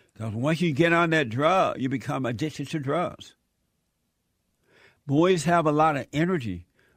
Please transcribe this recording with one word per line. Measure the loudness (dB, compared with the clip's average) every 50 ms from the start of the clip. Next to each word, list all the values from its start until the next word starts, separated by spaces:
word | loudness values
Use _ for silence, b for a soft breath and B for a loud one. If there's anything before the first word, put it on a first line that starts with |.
| b b b
'Cause | -10 -8 -8 -6
once | -2 -2 -2 0 0
you | 0 0 2
get | 2 2 4
on | 4 2 2 2
that | 2 0 0 0
drug, | -2 0 2 2 4 4 2 0 0 -2
you | -4
become | -4 -4 -4 -4 -6 -6 -4 -4
addicted | -4 -4 -4 -6 -6 -6 -10 -10 -8
to | -8 -6
drugs. | -4 -2 -2 -2 -2 -4 -6 -12 -20 -20 _ _ _ _ _ _ _ _ _ _ _ _ _ _ _ _ _ _ _ _ _ _ _ _ _ b b b b b b b b b b
Boys | 0 2 4 4 4 2 2 2
have | 2 2 2 2
a | 2
lot | 2 4 2 2 2
of | -2 -6 -4
energy. | -2 -2 0 0 0 -2 -4 -6 -8 -10 -12 _ _ _ _ _ _